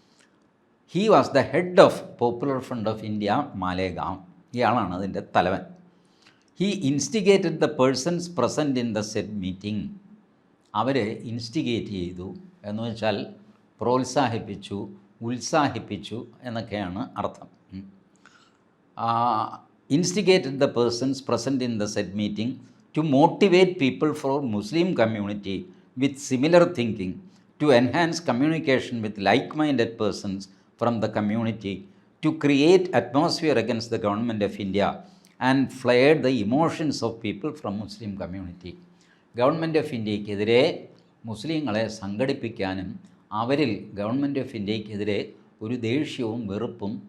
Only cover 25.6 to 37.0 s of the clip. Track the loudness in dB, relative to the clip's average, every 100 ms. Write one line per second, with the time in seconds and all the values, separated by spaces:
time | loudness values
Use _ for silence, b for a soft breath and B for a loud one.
25.6 | -8 B B -2 -2 -2 -4 0 6 6
26.6 | 6 2 -2 -2 -6 -8 -14 b b -2
27.6 | 4 6 6 2 0 0 -2 0 0 0
28.6 | 2 0 0 -6 -6 -2 2 2 2 -2
29.6 | 0 2 0 0 -2 -2 -6 -8 -10 b
30.6 | b b 0 0 -2 0 -2 0 -2 -4
31.6 | -6 -8 -10 b b b -2 2 4 6
32.6 | 8 6 6 0 2 2 0 0 2 2
33.6 | 2 -2 -4 -2 0 0 -2 0 -2 -2
34.6 | -4 0 0 -2 B B B B 2 2
35.6 | 0 0 2 6 6 6 2 0 2 2
36.6 | 2 0 -4 -2